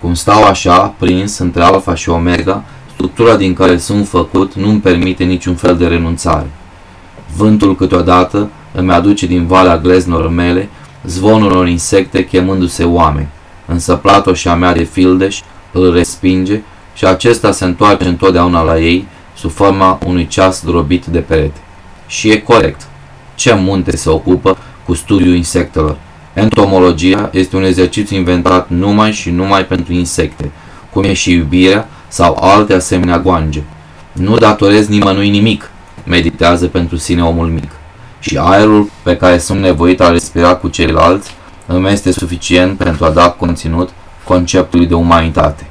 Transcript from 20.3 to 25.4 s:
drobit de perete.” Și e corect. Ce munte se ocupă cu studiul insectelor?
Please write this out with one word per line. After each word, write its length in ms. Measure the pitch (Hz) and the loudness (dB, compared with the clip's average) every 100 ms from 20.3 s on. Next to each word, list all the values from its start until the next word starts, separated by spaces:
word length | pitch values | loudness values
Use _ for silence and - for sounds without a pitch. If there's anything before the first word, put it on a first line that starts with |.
| - 95 92 | 0 0 0
drobit 420 | - 87 73 90 - | -4 -2 0 -2 -2
de 140 | 85 | -6
perete.” 400 | - 80 73 - - - - - - | -2 -2 -2 -6 -20 -20 -20 -20 -14
Și 220 | - 107 | -4 0
e 80 | 107 | 0
corect. 500 | - 113 90 - - - - - - - | 2 2 2 -4 -18 -20 -20 -20 -20 -6
Ce 180 | - | 0
munte 420 | 107 92 98 85 80 | 0 0 -2 -2 -4
se 140 | - | -2
ocupă 480 | 78 - 90 95 95 - - - | -2 0 0 0 -2 -6 -20 -8
cu 80 | |
studiul 420 | 85 - 101 90 | -8 -2 0 2
insectelor? 600 | 90 | 2